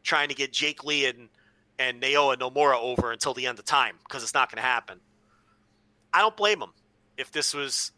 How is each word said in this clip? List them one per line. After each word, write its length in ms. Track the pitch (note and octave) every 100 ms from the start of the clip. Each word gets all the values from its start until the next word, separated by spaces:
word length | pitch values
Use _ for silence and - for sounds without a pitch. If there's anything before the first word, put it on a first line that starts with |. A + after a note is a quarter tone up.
trying 260 | - D#3 C#3+
to 60 |
get 180 | C3+ C#3
Jake 320 | - D3 D3+
Lee 220 | C#3 D3 C3+
and, 240 | A#2+ A#2 _ _ _ _ -
and 240 | B2+ A#2+
Naoya 340 | C3+ C#3+ C#3+ B2+
Nomura 400 | B2+ C3+ D3 B2+
over 340 | A#2+ B2 A#2+
until 200 | A#2 -
the 140 | B2+ B2+
end 120 | A#2
of 60 |
time, 340 | - C#3+ A#2+ - -
'cause 120 | C#3
it's 120 | A2+
not 160 | C#3+ B2+
gonna 80 | A2
happen." 400 | B2+ A#2+ - F#2 _ _ _ _ _ _ _ _ _ _ _
I 80 | F3+
don't 160 | G#3+ G#3+
blame 240 | G#3 G3+
him 120 | G#2 _ _ _ _ -
if 140 | C3+
this 220 | D#3 C#3+
was, 380 | D3 C#3 - -